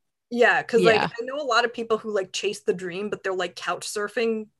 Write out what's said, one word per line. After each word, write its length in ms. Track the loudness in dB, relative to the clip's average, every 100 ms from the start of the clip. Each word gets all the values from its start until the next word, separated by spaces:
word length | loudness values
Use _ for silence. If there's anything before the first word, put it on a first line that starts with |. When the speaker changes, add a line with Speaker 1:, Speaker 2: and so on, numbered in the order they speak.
| _ _ _
Speaker 1:
Yeah, 320 | 4 4 4
'cause, 200 | 2 4
like, 140 | 6 4
Speaker 2:
Yeah. 120 | 2 -4
Speaker 1:
I 40 |
know 160 | -8 -6
a 40 | 0
lot 180 | 2
of 80 | 2
people 260 | -2 -2 -2
who, 120 | 0
like, 220 | -4 -4
chase 280 | -4 -4 -2
the 140 | -2
dream, 340 | -2 -4 -6 -6
but 120 | -6
they're, 120 | -4
like, 200 | -4 -4
couch 320 | -6 -6 -6 -6
surfing 640 | -6 -4 -2 -2 -2 -6 _